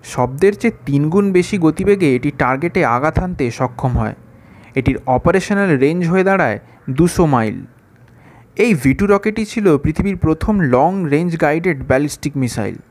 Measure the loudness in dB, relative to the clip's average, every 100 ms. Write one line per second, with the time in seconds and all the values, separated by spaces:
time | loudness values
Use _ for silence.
0 | -8 -4 -4 2 0 2 -4 -4 -4 -2
1 | 2 2 2 0 0 0 0 0 0 2
2 | 2 2 -2 -2 -2 0 -2 0 0 0
3 | 0 -2 -4 -4 -4 -2 -6 -2 -2 -2
4 | -4 -8 -20 -20 -20 -20 -8 -4 -2 -2
5 | 0 0 2 0 0 0 2 2 2 2
6 | 0 2 2 2 0 -2 -10 -16 -8 0
7 | 2 2 2 2 0 -4 -14 _ _ _
8 | -20 -20 -20 -20 -16 -2 0 2 2 0
9 | 2 2 0 -4 -6 0 2 2 0 -2
10 | -4 -2 -2 0 0 0 2 2 2 0
11 | 0 0 0 0 0 0 -2 -4 0 0
12 | 0 -4 -6 -4 -4 -4 -6 -8 -18